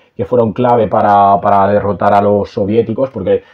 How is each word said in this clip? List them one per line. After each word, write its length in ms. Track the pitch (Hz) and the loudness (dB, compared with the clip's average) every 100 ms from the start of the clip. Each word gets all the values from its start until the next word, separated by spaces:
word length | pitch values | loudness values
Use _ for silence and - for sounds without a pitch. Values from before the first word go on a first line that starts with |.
| _ - | _ -10
que 100 | 101 | -4
fueron 280 | 123 113 | 0 0
clave 340 | 92 113 120 101 | 0 0 0 0
para, 520 | 107 104 101 101 98 | 0 2 4 4 2
para 260 | 101 101 98 | 2 0 2
derrotar 460 | 104 98 98 104 | 0 -2 -2 0
a 80 | 101 | 2
los 280 | 104 101 101 | 2 0 -2
soviéticos, 600 | - 98 113 113 110 135 | -6 -2 0 -2 -2 -6
porque 340 | 110 95 98 - | -4 -2 -2 -4